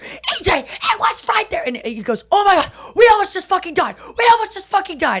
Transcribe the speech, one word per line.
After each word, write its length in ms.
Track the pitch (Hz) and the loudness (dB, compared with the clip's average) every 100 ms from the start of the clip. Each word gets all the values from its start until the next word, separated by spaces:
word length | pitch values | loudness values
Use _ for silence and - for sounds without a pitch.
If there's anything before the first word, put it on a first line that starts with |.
E 400 | - - - - | -16 -10 -8 -4
J, 160 | - 294 | -2 -2
it 400 | - - 1077 906 | -4 -8 -4 0
was 240 | 453 453 - | 0 -2 -2
right 220 | 440 440 | -2 -2
there. 140 | 659 | -6
And 120 | 659 240 | -6 -8
he 240 | 226 226 | -8 -8
goes, 240 | 208 220 - | -4 -6 0
Oh 120 | 392 | 2
my 120 | 403 | 4
God, 160 | 359 - - - | 2 0 -8 -14
we 120 | - 466 | 4 6
almost 220 | 427 381 | 6 2
just 140 | 370 - | -6 -2
fucking 240 | 370 339 | -2 -2
died. 220 | 302 269 - - - | -4 -4 -6 -18 0
We 120 | 466 | 4
almost 220 | 466 427 | 4 2
just 140 | 392 - | -10 -4
fucking 300 | 403 392 311 | -4 -4 -4
died. 240 | 294 196 | -4 -2